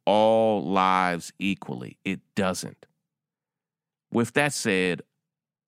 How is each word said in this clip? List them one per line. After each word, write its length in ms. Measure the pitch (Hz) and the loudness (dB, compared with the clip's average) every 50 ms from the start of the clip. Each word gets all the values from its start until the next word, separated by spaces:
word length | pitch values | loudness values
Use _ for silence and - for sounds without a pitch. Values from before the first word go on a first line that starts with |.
| _ | _
all 580 | - 101 107 110 110 113 113 113 110 107 101 71 | 2 2 4 4 4 4 4 4 2 0 0 -2
lives 680 | 80 95 95 92 92 92 92 92 90 87 85 - - - - | 0 0 2 4 4 4 2 2 0 0 -2 -6 -10 -10 -6
equally. 600 | 95 98 95 - - - 67 62 62 - - _ - | -4 -4 -4 -4 -6 -10 -10 -10 -12 -14 -16 _ -8
It 160 | 98 95 - - _ _ | -8 -8 -8 -10 _ _
doesn't. 520 | - 98 92 90 - - - - - _ _ _ _ _ _ _ _ _ _ _ _ _ _ _ _ _ _ _ _ _ _ _ _ _ _ | -4 -2 -2 -2 -4 -8 -12 -14 -18 _ _ _ _ _ _ _ _ _ _ _ _ _ _ _ _ _ _ _ _ _ _ _ _ _ _
With 220 | - 117 117 113 - | -2 -2 -2 0 0
that 220 | 147 147 147 - | 0 0 0 -2
said, 480 | - - 117 98 92 92 92 85 - - _ _ _ _ _ _ _ _ _ _ _ _ | -4 -2 0 0 0 0 0 -2 -4 -8 _ _ _ _ _ _ _ _ _ _ _ _